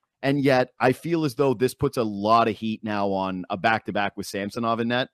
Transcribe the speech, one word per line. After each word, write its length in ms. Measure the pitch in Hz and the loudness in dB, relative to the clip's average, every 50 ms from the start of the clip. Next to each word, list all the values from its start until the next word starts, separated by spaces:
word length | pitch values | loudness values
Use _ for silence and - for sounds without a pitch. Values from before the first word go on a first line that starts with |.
| _ _ _ _ | _ _ _ _
And 160 | - 135 143 143 | -2 -2 0 2
yet 300 | 131 139 131 131 127 - _ - | 2 4 4 4 2 0 _ 0
I 140 | 117 127 | 2 2
feel 320 | 123 - - 160 170 160 156 | 2 0 -2 -2 -2 0 0
as 100 | 143 113 | -2 0
though 200 | - 143 135 127 | 0 0 0 2
this 180 | 98 123 123 - | 2 0 -2 0
puts 220 | - 143 139 - | -2 -4 -2 -2
a 60 | 131 117 | -2 -2
lot 420 | 110 104 98 101 107 113 117 117 113 | -2 -2 -2 2 4 6 6 6 4
of 80 | 101 | 0
heat 280 | - 110 110 110 - - | -2 -4 -6 -6 -6 -6
now 240 | 107 104 101 101 101 | -4 -2 -2 0 0
on 340 | 98 95 95 95 95 92 90 - | 0 -2 -2 -2 -4 -6 -6 -8
a 80 | 104 | -4
back-to-back 600 | 95 82 113 113 107 - - 90 104 101 98 - 104 | 0 2 2 2 2 -2 -4 -2 -2 -2 -2 -4 -8
with 80 | 95 | -10
Samsonov 540 | - - 98 98 101 - 123 117 113 117 113 | -8 -6 -6 -6 -6 -6 -4 -2 -2 -2 -2
in 80 | 117 117 | -2 0
net, 200 | 123 123 135 - | -2 -2 -2 -4